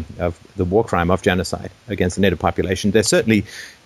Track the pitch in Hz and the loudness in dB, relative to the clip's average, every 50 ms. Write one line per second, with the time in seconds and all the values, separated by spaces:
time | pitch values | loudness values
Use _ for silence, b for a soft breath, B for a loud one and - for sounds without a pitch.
0 | 82 - - - 87 87 85 - - - - - 95 87 92 110 113 - - 90 | -2 -8 -8 -4 -4 -4 -4 -6 -12 -20 -6 -4 -2 2 2 2 2 2 0 0
1 | 85 85 92 90 - 101 92 92 87 - - - - - - _ _ - 107 92 | 2 2 2 2 2 2 0 2 -2 -4 -6 -8 -10 -14 -16 _ _ -10 -4 -2
2 | 92 92 - - 98 98 87 78 - 87 - - 82 87 98 95 - 104 92 110 | -2 -2 0 2 2 2 2 2 0 -2 0 0 -2 -2 -2 -2 -2 2 2 2
3 | 104 - - 175 - 110 110 - 113 B B B B B B B B | 2 4 2 2 2 2 2 0 0 B B B B B B B B